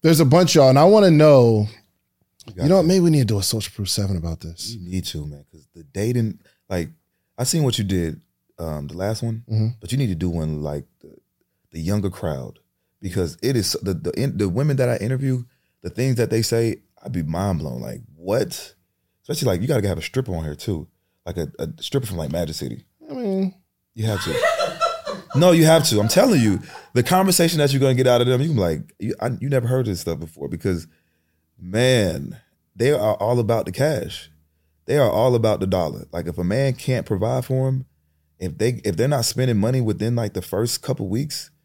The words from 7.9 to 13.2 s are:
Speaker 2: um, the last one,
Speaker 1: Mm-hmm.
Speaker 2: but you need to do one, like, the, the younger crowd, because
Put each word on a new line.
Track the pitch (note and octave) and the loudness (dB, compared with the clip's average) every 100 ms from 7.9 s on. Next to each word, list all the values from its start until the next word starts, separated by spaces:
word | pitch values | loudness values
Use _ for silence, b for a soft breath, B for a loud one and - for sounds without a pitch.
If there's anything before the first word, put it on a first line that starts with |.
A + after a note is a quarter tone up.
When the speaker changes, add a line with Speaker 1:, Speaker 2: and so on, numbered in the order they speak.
| F#2+ E2 - _ _ _ - | 0 -2 -6 _ _ _ -12
Speaker 2:
um, | E2 D2+ C#2+ | -8 -8 -10
the | E2 | -6
last | G2 A2 | -4 -4
one, | A#2 A2+ A#2 | -6 -6 -4
Speaker 1:
Mm-hmm. | A2 A2 B2+ | -2 -2 -4
Speaker 2:
but | - | -6
you | C3+ | -2
need | B2 | -2
to | E2 | -2
do | F2+ | -2
one, | E2 D#2 D2+ | -2 -4 -4
like, | D2 D2 C#2 _ | -6 -8 -10 _
the, | - - _ _ _ _ _ | -20 -20 _ _ _ _ _
the | E2 | -8
younger | D#2+ G#2 G2 | -2 -2 -2
crowd, | - E2 C#2 A1 - _ _ _ _ | -4 -6 -6 -10 -16 _ _ _ _
because | - F2+ | -6 -4